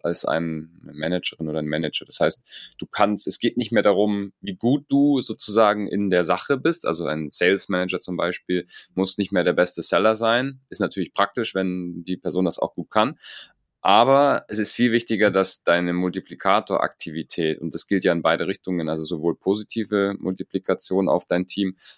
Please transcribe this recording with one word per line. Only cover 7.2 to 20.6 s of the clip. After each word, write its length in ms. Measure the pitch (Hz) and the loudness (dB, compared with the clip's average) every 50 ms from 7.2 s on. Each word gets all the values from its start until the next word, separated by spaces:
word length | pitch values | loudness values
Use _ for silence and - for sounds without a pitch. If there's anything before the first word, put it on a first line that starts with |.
| 78 71 | -4 -6
Sales 400 | - - 87 90 98 95 - - | -2 0 2 2 2 2 0 -2
Manager 320 | 98 90 90 92 92 85 | -2 -2 -2 -2 -4 -6
zum 160 | - - 90 85 | -6 -6 -4 -2
Beispiel 500 | 85 87 90 - - - 90 90 85 - - - - _ _ | -2 -2 -4 -6 -6 -4 -4 -4 -4 -6 -12 -20 -20 _ _
muss 220 | 90 95 95 - - | -4 -2 -2 -2 -4
nicht 140 | 101 - | -4 -2
mehr 140 | 101 92 85 | 0 0 2
der 80 | 90 85 | 2 2
beste 280 | 85 90 90 - - | 2 2 0 0 -2
Seller 340 | 82 - - 87 101 110 110 | -2 0 2 2 2 2 2
sein. 440 | 107 113 113 117 123 131 139 139 131 _ _ | 2 0 0 2 0 0 -4 -6 -12 _ _
Ist 120 | - - | -4 -2
natürlich 320 | 104 82 - 98 90 - - | -2 -2 -2 -4 -6 -2 0
praktisch, 420 | - 98 - - - 113 - - | 0 0 0 0 -2 -4 -2 -2
wenn 480 | 95 95 92 90 90 90 87 87 87 85 | -2 -2 -2 -2 -4 -6 -6 -8 -10 -8
die 140 | - 92 87 | -8 -8 -6
Person 260 | - 90 78 90 92 | -4 -4 0 0 0
das 140 | 87 82 - | 0 0 -2
auch 160 | - - - | -4 -4 -4
gut 140 | - 85 - | -6 -8 -2
kann. 240 | - 107 107 131 156 - - - - - - - _ _ _ _ _ _ | 2 2 2 2 0 -6 -14 -16 -16 -16 -16 -20 _ _ _ _ _ _
Aber 640 | - 95 98 110 123 131 135 139 143 143 131 - - - | 2 6 6 6 6 6 6 6 4 4 2 0 -4 -4
es 100 | 107 107 | -4 -4
ist 140 | 104 - - | -2 -2 0
viel 180 | - 123 120 | 0 2 2
wichtiger, 400 | 113 117 113 - 113 95 107 101 | 2 2 0 0 0 2 2 4
dass 320 | 87 95 95 - - - - | 4 4 2 2 -2 -2 0
deine 300 | - 85 87 87 87 87 | 2 2 2 2 0 0
Multiplikatoraktivität, 1700 | 90 90 90 87 95 - - 87 87 - 95 98 107 107 - 98 - - - - - - 85 76 80 - - - - 82 78 78 - | 0 0 -2 -2 -6 -8 -10 -10 -4 0 2 2 2 2 0 -2 0 0 -2 -4 -6 -12 -10 -8 -8 -8 -6 -4 -2 0 0 0 -2
und 120 | 73 82 - | -6 -8 -8
das 140 | 82 - - | -8 -4 -2
gilt 160 | 101 95 90 | -2 0 2
ja 80 | 95 | 2
in 100 | 85 85 | 0 2
beide 260 | 76 80 82 82 85 87 | 2 2 2 2 0 -4
Richtungen, 420 | 98 - - 95 92 87 82 78 | -6 -6 -6 -6 -4 -4 -4 -4
also 160 | 80 80 80 | -4 -4 -4
sowohl 300 | 78 87 78 76 85 80 | -6 -6 -2 -2 -2 -2
positive 800 | - - 95 101 107 107 - - 113 107 - 107 101 98 98 101 - | -2 -2 -2 -2 -2 -4 -8 -6 -8 -4 -2 0 0 0 0 -2 -4
Multiplikation 880 | - 92 95 - 92 - - 95 | -6 -6 -6 -6 -6 -8 -8 -6